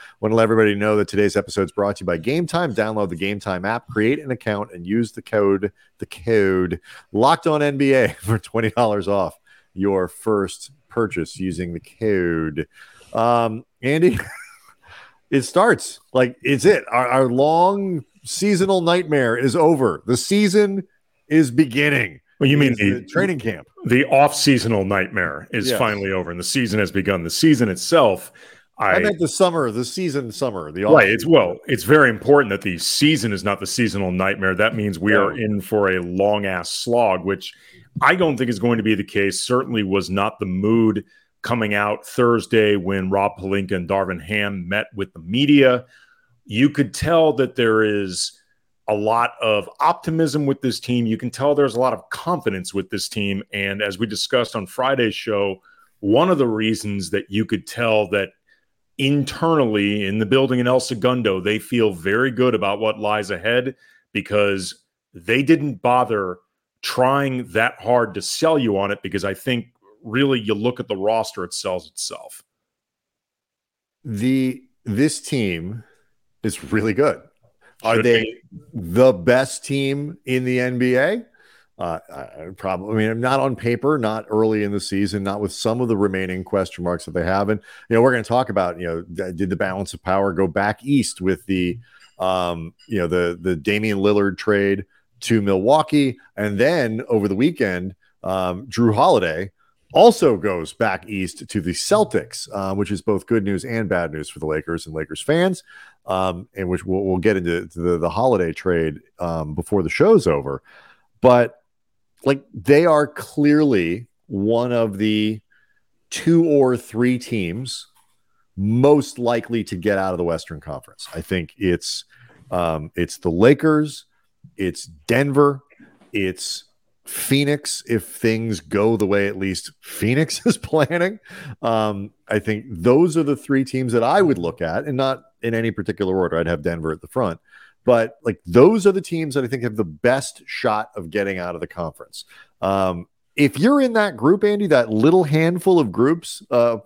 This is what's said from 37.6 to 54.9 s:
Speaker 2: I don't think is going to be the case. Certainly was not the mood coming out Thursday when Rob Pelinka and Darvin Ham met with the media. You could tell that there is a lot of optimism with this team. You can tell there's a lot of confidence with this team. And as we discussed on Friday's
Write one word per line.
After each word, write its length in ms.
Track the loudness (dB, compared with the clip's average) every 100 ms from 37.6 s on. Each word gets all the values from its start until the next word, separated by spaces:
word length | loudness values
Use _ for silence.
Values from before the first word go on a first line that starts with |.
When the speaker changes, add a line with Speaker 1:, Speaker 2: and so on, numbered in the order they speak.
| _ -20 _ 0
Speaker 2:
I 140 | 2 4
don't 200 | 0 0
think 120 | -4
is 100 | -2
going 180 | 0 0
to 60 |
be 120 | 0 -2
the 80 |
case. 360 | -2 -2 -2 -2
Certainly 440 | -2 -2 -2 -2
was 260 | 0 -2 -2
not 300 | -2 -2 -2
the 80 | -6
mood 580 | -2 2 2 2 0 -6 _ _ _
coming 320 | -6 -2 -2 0
out 300 | -2 -4 -4
Thursday 720 | 2 2 2 2 2 4 2
when 360 | 0 -2 0
Rob 260 | 0 0 -2
Pelinka 360 | -4 -4 -2
and 140 | -4 -2
Darvin 340 | -2 -2 -6
Ham 460 | -4 -2 -2 -6 -6
met 200 | -6 -6 -8
with 180 | -10
the 60 | -10
media. 640 | -6 0 4 6 6 4 -2 _ _ _ _ _
You 260 | -6 2 2
could 240 | 2 -4
tell 400 | -2 2 4 4
that 220 | 2 0 0
there 280 | 2 4
is 560 | 2 0 -4 -6 -8 -12 _ _ _ _ -6
a 60 |
lot 380 | -2 0 0 0 -2
of 260 | -2 -2 -2 -2
optimism 680 | 0 0 -2 -2 0 0 -2
with 160 | -2
this 180 | -4 -4
team. 280 | -2 -2 0
You 100 | -2
can 140 | -6
tell 240 | -2 0 2
there's 180 | 2
a 60 | 2
lot 140 | 0
of 140 | -2 -8
confidence 600 | -8 -4 -4 -2 -4 -4
with 200 | -6 -6
this 180 | -6 -8
team. 320 | -4 -4 -4 -6
And 300 | -6 -4 -2
as 160 | -4 -4
we 80 | -6
discussed 500 | -6 -2 0 0 -4
on 120 | -8
Friday's 480 | -4 -2